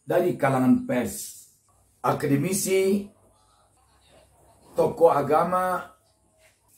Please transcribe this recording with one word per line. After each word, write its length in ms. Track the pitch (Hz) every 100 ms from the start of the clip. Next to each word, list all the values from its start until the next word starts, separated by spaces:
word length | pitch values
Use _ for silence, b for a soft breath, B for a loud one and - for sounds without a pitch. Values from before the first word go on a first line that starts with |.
dari 320 | - 170 180 131
kalangan 480 | 135 131 127 123 -
pers, 560 | 123 107 - - - - _ _ _ _ _
akademisi, 1040 | 127 139 147 139 175 190 - 190 190 202 - _ _ _ _ _ _ _ _ _ _ - _ _ _ _ -
tokoh 400 | - 160 - 165
agama, 800 | 143 127 156 175 180 185 180 - - _ _ _ _ _ _ _